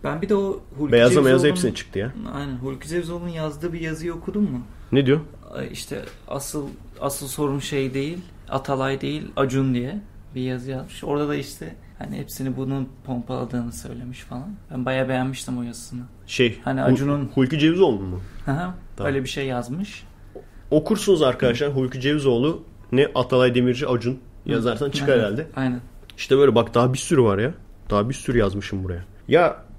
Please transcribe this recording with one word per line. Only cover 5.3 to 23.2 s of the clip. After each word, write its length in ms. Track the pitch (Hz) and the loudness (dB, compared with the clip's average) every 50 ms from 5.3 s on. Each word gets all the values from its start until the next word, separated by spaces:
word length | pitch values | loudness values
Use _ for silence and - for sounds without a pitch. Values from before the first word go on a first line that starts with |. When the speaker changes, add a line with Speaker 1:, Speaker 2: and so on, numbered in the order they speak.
| - - - - - | -16 -20 -18 -14 -10
Speaker 1:
Ay, 140 | - 135 - | -10 -10 -8
işte 300 | - - - - 135 113 - - - - - - | -10 -12 -10 -10 -10 -10 -10 -12 -18 -18 -12 -10
asıl, 400 | - 139 139 - - 151 139 - - - - - - - | -8 -8 -8 -6 -8 -8 -8 -8 -12 -16 -18 -20 -12 -6
asıl 260 | - 139 135 - 143 | -6 -6 -4 -6 -8
sorun 320 | 131 - - 147 143 135 143 | -10 -4 -2 -2 -2 0 -2
şey 360 | 131 - 151 139 135 131 127 | -4 -4 -2 -2 -2 -2 -2
değil, 240 | 135 139 151 170 180 180 - - - - - | -4 -4 -4 -6 -8 -12 -16 -20 -20 -12 -6
Atalay 520 | - 135 - - 139 131 131 135 135 - | -6 -6 -2 -2 -2 -2 0 -2 -2 -2
değil, 220 | 139 139 147 151 151 - - | -4 -6 -6 -6 -8 -6 -2
Acun 380 | - 139 131 127 135 135 135 127 | 0 0 2 2 2 2 2 2
diye 260 | 120 120 131 175 208 208 - - - - - 143 | 0 -2 -4 -6 -8 -10 -12 -20 -20 -20 -12 -8
bir 80 | 131 | -6
yazı 280 | 127 127 127 123 123 135 | -4 -4 -4 -6 -6 -8
yazmış. 340 | 135 131 135 - - - - | -8 -8 -10 -12 -14 -10 -4
Orada 240 | 170 143 147 147 143 | -2 -2 -2 0 -2
da 60 | 147 | -2
işte 400 | 143 135 - - - 160 160 - - - - - - | -4 -6 -8 -12 -14 -14 -14 -14 -18 -20 -20 -14 -14
hani 180 | - - 139 | -10 -10 -8
hepsini 400 | - 139 - - - 135 135 127 | -10 -10 -10 -10 -8 -6 -6 -4
bunun 320 | 131 131 131 135 139 131 131 - - - | -4 -4 -4 -4 -4 -4 -6 -10 -18 -10
pompaladığını 680 | - 127 123 117 - 131 127 127 120 123 123 117 120 | -8 -6 -6 -6 -6 -6 -6 -6 -4 -4 -4 -4 -6
söylemiş 480 | 117 - - - 123 120 127 123 127 - | -8 -10 -12 -12 -12 -12 -12 -12 -14 -14
falan. 280 | - - 123 123 139 208 208 - - - | -14 -12 -12 -12 -10 -12 -14 -14 -14 -10
Ben 140 | 156 127 127 | -8 -4 -2
bayağı 240 | 131 131 131 131 127 | 0 0 0 0 0
beğenmiştim 500 | 131 131 131 135 135 131 - - 127 123 | 0 0 0 -2 -4 -6 -6 -6 -6 -6
o 40 | |
yazısını. 400 | 120 120 117 - - - - 123 123 - - - - | -6 -8 -8 -12 -14 -12 -12 -12 -12 -14 -18 -20 -16
Speaker 2:
Şey, 320 | - - - 127 117 104 - - | -10 2 2 2 2 2 -2 -4
Speaker 1:
Hani 160 | 127 131 131 | -4 -2 0
Speaker 2:
Hul-, 60 | 131 | 4
Speaker 1:
Acun'un 440 | 135 131 123 139 143 143 143 135 123 - | 4 4 4 2 0 0 -2 -2 -2 2
Speaker 2:
Hulki 240 | 139 131 127 156 151 | 2 2 2 2 2
Cevizoğlu 420 | 147 160 165 180 196 156 113 98 | 4 4 6 6 4 4 4 0
mu? 200 | 95 92 90 92 95 - - - - | -2 -6 -6 -8 -8 -10 -12 -8 -4
Speaker 1:
Hı 80 | 143 | -2
hı. 180 | 135 156 180 180 180 - - - - | -2 -2 -2 -6 -8 -12 -14 -16 -10
Speaker 2:
Tamam. 160 | - - 147 | -4 -2 -2
Speaker 1:
Öyle 120 | 139 135 127 | -2 -2 -4
bir 40 | 127 | -4
şey 180 | - 143 139 | -6 -4 -4
yazmış. 580 | 135 127 123 117 120 127 175 208 - - - - - - - - - - - - - - - - - | -2 -4 -4 -4 -6 -6 -6 -6 -8 -10 -18 -20 -20 -20 -20 -20 -20 -18 -20 -20 -18 -20 -20 -4 2
Speaker 2:
Okursunuz 520 | 139 156 156 - 220 208 - 202 190 156 | 2 2 4 4 -2 0 4 4 4 6
arkadaşlar. 540 | 151 131 120 - 139 123 117 120 147 143 139 | 6 4 4 4 2 2 2 2 0 0 0
Hulki 240 | 135 131 123 131 131 | 0 0 -2 -2 -2
Cevizoğlu 600 | 127 139 147 151 135 135 123 117 127 156 170 - - - - - - - | 0 0 0 4 4 4 4 4 2 2 0 -2 -8 -16 -20 -20 -8 0
ne 140 | - 127 147 - - | 4 4 4 4 2
Atalay 400 | 127 | -2